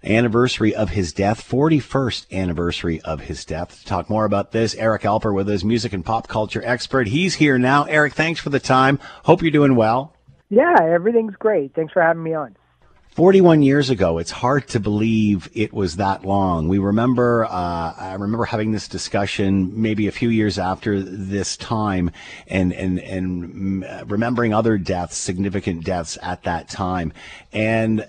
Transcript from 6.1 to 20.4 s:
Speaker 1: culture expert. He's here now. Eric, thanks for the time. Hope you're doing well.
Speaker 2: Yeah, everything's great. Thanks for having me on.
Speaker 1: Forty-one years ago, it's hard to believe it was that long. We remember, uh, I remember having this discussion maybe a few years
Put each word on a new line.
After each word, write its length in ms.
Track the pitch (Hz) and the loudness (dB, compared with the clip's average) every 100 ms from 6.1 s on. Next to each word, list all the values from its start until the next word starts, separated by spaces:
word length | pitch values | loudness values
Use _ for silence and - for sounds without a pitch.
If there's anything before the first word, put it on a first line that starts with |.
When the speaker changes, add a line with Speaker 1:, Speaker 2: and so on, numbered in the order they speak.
| 113 - | -4 -4
Speaker 1:
culture 340 | 113 107 113 | -4 -4 -4
expert. 440 | 104 123 - 135 110 | -4 -4 -2 -2 0
He's 260 | 135 185 | 0 -2
here 240 | - 151 131 | 2 2 4
now. 260 | 127 143 | 4 2
Eric, 280 | 143 151 147 | 2 2 0
thanks 260 | - 160 160 | 0 -2 -2
for 120 | - | -4
the 100 | 139 | -4
time. 400 | - 131 131 139 - - | 2 4 4 2 -4 -6
Hope 180 | - 175 | 2 4
you're 80 | 165 | 4
doing 240 | 147 143 | 4 4
well. 400 | 127 110 123 147 _ _ _ _ | 6 4 2 -2 _ _ _ _
Speaker 2:
Yeah, 280 | 202 330 349 | 2 6 4
everything's 540 | 165 170 190 233 226 | 4 2 2 0 -2
great. 400 | 196 220 196 139 | -2 0 0 -2
Thanks 180 | 165 156 | -6 -2
for 100 | 190 | 2
having 200 | 165 165 | 2 0
me 120 | 160 | -4
on. 220 | 160 131 - _ _ _ _ _ | -6 -8 -14 _ _ _ _ _
Speaker 1:
Forty-one 540 | - 175 190 175 156 | 4 6 8 8 8
years 260 | 139 143 135 | 6 4 2
ago, 300 | 113 90 82 | 2 2 0
it's 120 | 85 | -4
hard 380 | - 123 143 - | -4 0 0 -2
to 100 | 120 | -4
believe 720 | 104 104 113 113 104 98 - | 0 0 2 2 2 0 -4
it 180 | 117 104 | -6 -6
was 240 | - 92 82 | -2 -4 -2
that 300 | 98 95 95 | -2 -2 -2
long. 420 | 98 95 85 80 | 0 2 0 0
We 80 | 98 | 0
remember, 680 | 98 104 123 123 120 120 110 | 2 0 2 2 2 2 0
uh, 480 | 92 87 85 82 - | -4 -4 -4 -6 -8
I 160 | 95 95 | -10 -6
remember 260 | 101 113 | -4 -2
having 280 | 117 110 110 | -2 -2 -2
this 160 | 110 - | -4 -6
discussion 920 | 92 - 107 101 - 98 98 92 107 | -10 -4 -2 -2 -2 0 2 0 -2
maybe 260 | 110 107 104 | -2 0 -2
a 60 | |
few 160 | - 117 | -2 0
years 300 | 110 | 2